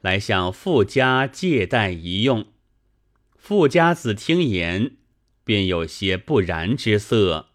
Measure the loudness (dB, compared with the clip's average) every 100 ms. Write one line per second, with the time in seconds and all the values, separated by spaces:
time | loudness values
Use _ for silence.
0 | -2 -4 0 0 0 -4 0 2 2 2
1 | 2 2 -2 -4 -2 0 0 0 0 -4
2 | -6 -2 0 0 -4 _ _ _ _ _
3 | _ _ _ _ -2 2 4 4 2 2
4 | -4 -6 -2 0 0 0 -2 -2 -4 _
5 | _ _ _ _ -2 0 2 0 -2 -4
6 | -4 -4 0 0 0 -2 -4 -4 0 0
7 | 0 2 2 0 -8